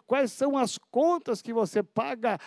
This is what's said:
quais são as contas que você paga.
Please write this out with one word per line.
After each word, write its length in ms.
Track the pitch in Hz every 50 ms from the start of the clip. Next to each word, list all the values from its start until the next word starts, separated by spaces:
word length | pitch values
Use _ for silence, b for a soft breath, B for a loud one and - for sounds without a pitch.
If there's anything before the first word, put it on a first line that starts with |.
| B
quais 260 | - 240 285 277 220 -
são 260 | - 269 285 277 269
as 180 | 247 208 -
contas 640 | - - _ - 240 302 339 349 330 - 262 233 -
que 120 | - 233 226
você 300 | 226 214 165 - 208 196
paga. 560 | - - 214 233 277 262 233 220 233 202 156 B